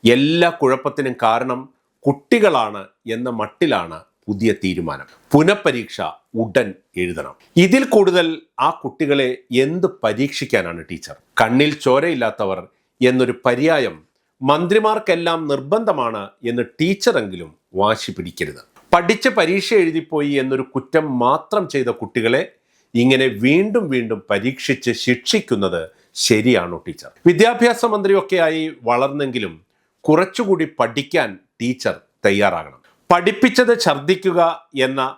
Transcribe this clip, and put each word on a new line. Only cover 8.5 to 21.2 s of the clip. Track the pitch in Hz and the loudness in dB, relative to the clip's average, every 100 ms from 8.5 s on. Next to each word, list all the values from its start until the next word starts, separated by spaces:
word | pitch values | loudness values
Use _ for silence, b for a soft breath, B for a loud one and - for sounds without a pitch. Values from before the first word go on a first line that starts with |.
| - 139 | -2 -2
ആ | 170 | -2
കുട്ടികളെ | 135 - 151 143 131 127 _ 123 135 | -10 -6 -2 0 0 -4 _ 0 0
എന്ത് | 175 180 - 110 | 0 -4 -2 -4
പരീക്ഷിക്കാനാണ് | 107 139 - 135 113 90 85 78 | -2 -4 -4 -2 -2 -2 -10 -12
ടീച്ചർ? | 85 - - _ - | -14 -14 -20 _ 0
കണ്ണിൽ | 110 123 151 147 - | 2 4 2 2 2
ചോരയില്ലാത്തവർ | 131 165 147 113 - 101 92 90 _ _ _ | 2 2 -2 -4 -4 -6 -6 -10 _ _ _
എന്നൊരു | 127 127 123 120 127 | 2 4 0 0 0
പര്യായം | 123 151 156 117 78 _ _ _ _ | 0 2 0 -2 -6 _ _ _ _
മന്ത്രിമാർക്കെല്ലാം | 131 151 175 208 214 220 214 170 170 165 156 | 0 0 2 2 2 -2 -2 -2 0 -4 -2
നിർബന്ധമാണ് | 139 135 208 220 151 120 110 98 _ 117 | -4 -2 -4 -2 -2 -2 -6 -10 _ -6
എന്ന് | 120 117 _ | -4 -6 _
ടീച്ചറെങ്കിലും | 165 196 - 190 107 92 82 73 _ 92 | -2 0 0 0 -4 -10 -16 _ _ -2
വാശി | 104 110 - 92 | 0 0 -6 -10
പിടിക്കരുത്. | 87 - - - - _ _ | -12 -8 -8 -10 -20 _ _
പഠിച്ച് | 175 175 226 262 220 | 0 2 0 0 0
പരീക്ഷ | 165 190 190 220 | 0 0 2 2
എഴുതിപ്പോയി | 170 160 156 156 147 139 | 2 -2 -4 -4 -2 -2
എന്നൊരു | 131 135 131 | 0 -2 -4
കുറ്റം | 131 - 160 151 127 | -8 0 0 0 0